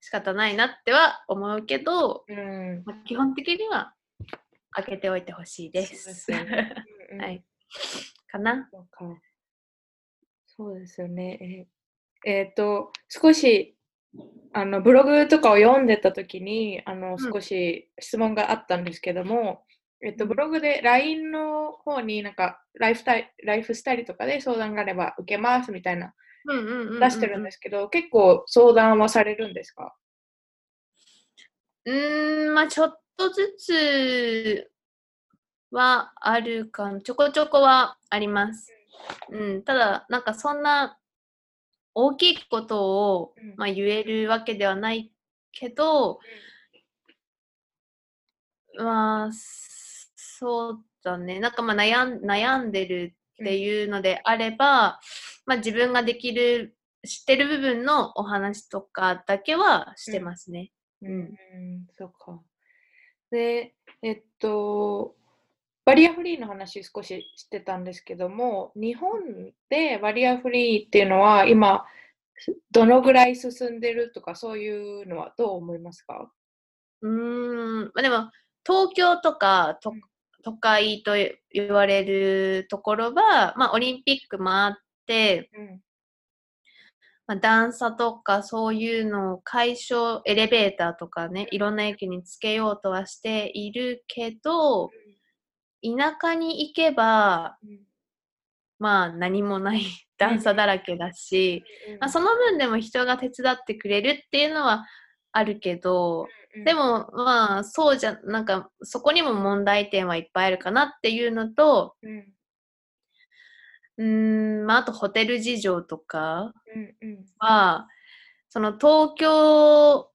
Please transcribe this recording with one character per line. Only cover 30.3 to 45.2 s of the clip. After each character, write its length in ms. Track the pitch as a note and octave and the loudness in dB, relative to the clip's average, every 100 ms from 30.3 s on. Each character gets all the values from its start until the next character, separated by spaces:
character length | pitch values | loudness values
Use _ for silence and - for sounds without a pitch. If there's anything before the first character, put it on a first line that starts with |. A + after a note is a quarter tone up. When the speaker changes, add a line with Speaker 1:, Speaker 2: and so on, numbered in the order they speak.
| _ _ _ _ _ _ _ _ _ _ _ - _ _ _ A#3 | _ _ _ _ _ _ _ _ _ _ _ -20 _ _ _ -6
Speaker 1:
う 60 | |
ー 580 | C4+ D4 D4+ D4+ D#4 D4+ | -4 -2 -2 -2 -2 0
ん、 40 | |
ま 80 | D4+ | 2
あ、 60 | D#4 | 0
ち 120 | - | 2
ょ 40 | D#4+ | 0
っ 140 | D#4 _ _ | 0 _ _
と 140 | F#4 | -4
ず 260 | F#4+ G4+ - | -2 -4 -4
つ 1120 | - E4 D4+ C#4 C4 B3+ A#3+ A3+ A3+ G#3+ - _ _ _ _ _ _ _ _ _ _ | -2 0 2 0 0 -2 -2 -4 -4 -4 -8 _ _ _ _ _ _ _ _ _ _
は 420 | A#3+ B3+ B3 - - | 0 2 2 -2 -6
あ 220 | - A#3 | -2 -2
る 280 | A3+ A3+ A3 | -2 -8 -8
か 240 | - G3+ | -8 -8
な。 80 | G3 | -8
ち 100 | G3 | -10
ょ 40 | |
こ 160 | B3+ C#4+ | 0 0
ち 80 | C#4+ | 2
ょ 80 | D4+ | 2
こ 160 | D4 | 6
は 360 | C4+ C4 B3 - _ | 6 6 4 -4 _
あ 80 | G#3 | -4
り 100 | G#3 | -2
ま 260 | G#3 G3+ | -2 -4
す。 160 | A3 - _ _ - - - - | -6 -18 _ _ -20 -18 -16 -14
う 240 | G#3+ G#3 | -10 -8
ん。 80 | G3 | -6
た 120 | G3+ | -2
だ、 320 | C4 A3 G3 - | 0 2 -2 -4
な 100 | B3 | -6
ん 20 | |
か 120 | A#3+ | -4
そ 180 | A3 D4 | -6 -6
ん 100 | D4 | -4
な 360 | D4 C#4+ C4+ - _ _ _ _ _ _ _ _ _ | 0 0 0 -8 _ _ _ _ _ _ _ _ _
大 200 | - C4 | 0 0
き 180 | C#4 F4 | 4 2
い 160 | F4 - | 2 -4
こ 140 | A3+ | -6
と 520 | A3 G#3+ G3 F#3+ G#3 | -4 -2 0 0 0
を、 200 | F#3 E3+ _ | 0 -4 _
Speaker 2:
う 40 | |
ん。 140 | A3 G3 | -20 -8
Speaker 1:
ま 80 | G#3 | -6
あ、 20 | |
言 180 | F#3+ G3+ | -2 -2
え 180 | G#3+ | -2
る 240 | A3 A3 G#3+ | -2 -4 -2
わ 140 | A3+ | -2
け 120 | A3+ | -4
で 120 | G#3 G3 | -2 -2
は 100 | F#3+ | -2
な 160 | G#3+ | -4
い 180 | A3+ A3 _ | -6 -10 _